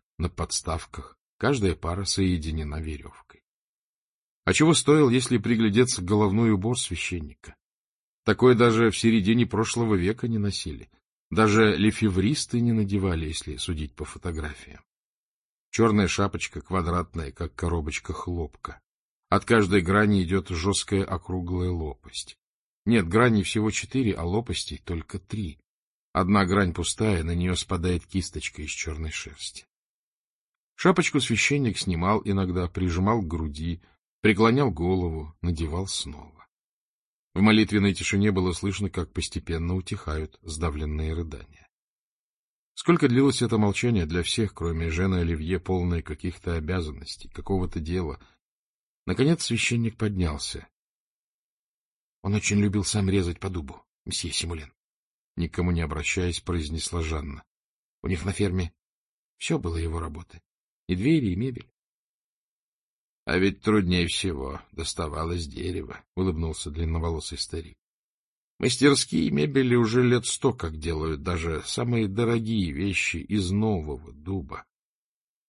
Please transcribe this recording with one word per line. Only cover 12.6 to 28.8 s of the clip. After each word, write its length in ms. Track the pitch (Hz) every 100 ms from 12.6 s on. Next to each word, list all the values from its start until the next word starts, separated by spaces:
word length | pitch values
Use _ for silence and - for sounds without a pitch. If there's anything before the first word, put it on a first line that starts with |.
| 120
надевали, 560 | 110 98 101 95 82 78
если 280 | 76 - 71
судить 380 | - 80 76 -
по 100 | 76
фотографиям. 800 | - 90 80 76 71 - - _ _ _ _ _ _ _ _ _
Чёрная 360 | - 113 107 92
шапочка 540 | - 101 85 - 90
квадратная, 680 | - 92 85 87 85 82 73
как 240 | - 82 -
коробочка 580 | 85 85 76 - -
хлопка. 640 | 87 - 87 76 - - - _ _ _ _ _
От 160 | 101 -
каждой 360 | 117 98 101
грани 420 | 85 101 104 101
идёт 260 | 85 95 -
жёсткая 560 | 87 95 98 - 98 95
округлая 640 | 95 - 92 87 90 90
лопасть. 640 | 87 78 - - - - - _ _ _ _ -
Нет, 220 | 117 85
граней 360 | 107 120 107
всего 280 | 92 110 107
четыре, 420 | - - 135 117
а 100 | -
лопастей 540 | 85 104 120 - - -
только 400 | - 85 - 98
три. 420 | - 107 92 - _ _ _ _ _
Одна 320 | 87 92 101 92
грань 280 | 98 95
пустая, 500 | 82 85 - 110 90
на 100 | 80
неё 220 | 85 90 90
спадает 500 | - 92 90 90 -
кисточка 560 | 95 - - - -
из 100 | 76
чёрной 400 | -